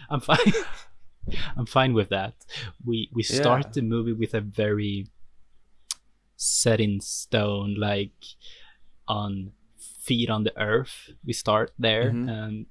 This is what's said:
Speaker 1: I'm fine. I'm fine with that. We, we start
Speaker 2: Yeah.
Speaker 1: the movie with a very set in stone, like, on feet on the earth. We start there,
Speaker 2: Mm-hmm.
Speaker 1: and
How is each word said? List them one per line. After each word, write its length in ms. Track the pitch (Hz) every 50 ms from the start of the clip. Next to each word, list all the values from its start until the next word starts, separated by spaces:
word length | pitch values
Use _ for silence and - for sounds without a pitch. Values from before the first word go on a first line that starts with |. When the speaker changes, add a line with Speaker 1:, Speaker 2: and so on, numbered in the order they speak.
| - -
Speaker 1:
I'm 120 | 151 135
fine. 320 | - - - - 480 - - 453 381 - - - - - - - - - - - - - - - - - -
I'm 100 | 131 117
fine 260 | - - 135 131 131 123
with 160 | 110 101 -
that. 240 | 98 95 95 98 - - - - - - - 101 - - -
We, 260 | 120 117 113 107 - -
we 100 | 117 110
start 440 | - - 131 143 127 120 131 139
Speaker 2:
Yeah. 60 | 104 110
Speaker 1:
the 100 | 143 120
movie 300 | 110 113 117 113 117 113
with 200 | 110 113 104 -
a 60 | 110
very 680 | 104 104 98 - 107 107 107 104 104 104 101 101 98 - - - - - - - - - - - - _ - - - - - - _ _ _ _ _ _ _
set 440 | - - - - - - 120 113 110
in 200 | 113 104 101 98
stone, 720 | - - - - - - - 110 104 104 101 101 101 104 104
like, 380 | 104 107 104 101 101 101 101 - _ - - - - - - - - - - - _ - - - - -
on 460 | - 110 104 104 101 101 98 95 98 - _ _ _ _ -
feet 520 | - - - - - - 127 117 117 113
on 140 | 110 107 107
the 120 | 107 - -
earth. 520 | 110 104 107 120 135 - - - - - - - -
We 60 | - 113
start 400 | - - - 104 107 113 - - -
there, 320 | 120 113 110 110 120 - 110
Speaker 2:
Mm-hmm. 160 | 117 123 127
Speaker 1:
and 380 | 110 110 107 110 107 107 110 -